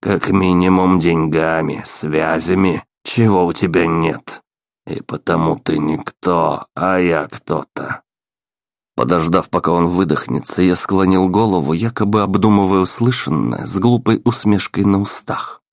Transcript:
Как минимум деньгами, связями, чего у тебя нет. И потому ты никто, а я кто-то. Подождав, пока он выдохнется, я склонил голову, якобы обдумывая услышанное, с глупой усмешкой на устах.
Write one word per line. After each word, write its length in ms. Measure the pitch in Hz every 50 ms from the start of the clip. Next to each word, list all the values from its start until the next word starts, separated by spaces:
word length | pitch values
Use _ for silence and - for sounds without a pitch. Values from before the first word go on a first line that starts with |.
Как 300 | - 95 101 87 - -
минимум 680 | 95 98 95 92 92 90 90 92 92 92 92 92 92 90
деньгами, 840 | 80 85 82 82 80 78 76 80 80 82 82 82 80 76 71 73 -
связями, 960 | - - - - 78 76 78 78 80 80 80 80 85 92 92 92 92 85 76 - _ _ _ _
чего 400 | - - - 117 110 101 92 90
у 80 | 87 85
тебя 340 | - - 92 82 90 87
нет. 540 | 82 82 82 82 82 - - - - - - _ _ _ _ _ _ _ _ _
И 160 | - - - -
потому 560 | _ - - _ - 85 82 82 80 80 -
ты 200 | - - 80 78
никто, 880 | 76 76 78 73 - - - _ - 92 87 85 82 78 71 71 - _ _
а 240 | - - 92 95 92
я 300 | 90 87 82 78 73 -
кто-то. 720 | - - _ - 80 78 69 _ _ - 73 69 - - _ _ _ _ _ _ _ _ _ _ _ _ _ _ _ _ _ _ _
Подождав, 540 | - 60 62 82 87 80 82 85 92 80 -
пока 220 | - 90 - 80 82
он 160 | 85 85 85
выдохнется, 760 | 90 90 95 82 76 71 - - 62 73 - - - - 92
я 140 | 92 90
склонил 520 | 85 - - 98 95 95 92 95 92 92 95
голову, 440 | 90 104 113 110 95 90 76 69 80
якобы 500 | 82 104 113 110 - 110 101 104 110 101
обдумывая 580 | 98 95 98 95 107 104 101 101 92 98 95
услышанное, 880 | 92 90 - - 117 123 123 - - - 78 76 55 58 - - -
с 100 | 120 123 98
глупой 420 | 92 120 123 117 120 - 113 - -
усмешкой 600 | 123 117 - - 107 104 98 - - _ - 101
на 160 | 101 98 98
устах. 600 | 101 101 - - - - - - - - - - _ _